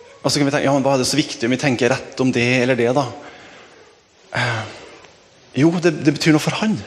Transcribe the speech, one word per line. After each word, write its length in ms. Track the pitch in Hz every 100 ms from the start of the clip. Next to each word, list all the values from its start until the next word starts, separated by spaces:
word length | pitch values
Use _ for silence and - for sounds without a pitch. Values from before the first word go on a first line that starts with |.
| - -
Og 80 | 139
så 100 | 147
kan 80 | 139
vi 60 |
tenke, 100 | 143
«Ja, 80 | 135
men 120 | 139
hva 120 | 131 135
er 80 |
det 60 | 123
så 100 | 139
viktig 260 | 131 - 117
om 60 |
vi 80 | 127
tenker 320 | 147 117 120
rett 320 | - - -
om 80 | 131
det 160 | 123 120 127
eller 180 | 123 127
det 80 | 117 131
da?» 80 | 127 - - - - - - - - _ _ _ - -
Eh, 220 | 120 110 107 - - - - _ _ _ - -
jo, 80 | 160 175
det, 140 | 170 156
det 160 | 143 147
betyr 160 | 165
noe 100 | 151
for 140 | 160 -
han. 160 | 220 160